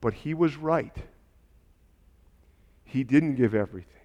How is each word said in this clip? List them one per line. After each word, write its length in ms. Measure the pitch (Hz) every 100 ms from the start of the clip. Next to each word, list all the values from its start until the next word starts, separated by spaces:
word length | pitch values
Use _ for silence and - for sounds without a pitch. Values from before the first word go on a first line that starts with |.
but 120 | 120
he 200 | 104 139
was 240 | 160 170 147
right. 380 | 156 160 127 - - - _ _ _ _ _ _ _ _ _ _ _ _ _ _ _ _
He 220 | - 131 127
didn't 300 | 139 160 131
give 200 | 120 107
everything. 320 | 101 95 90 -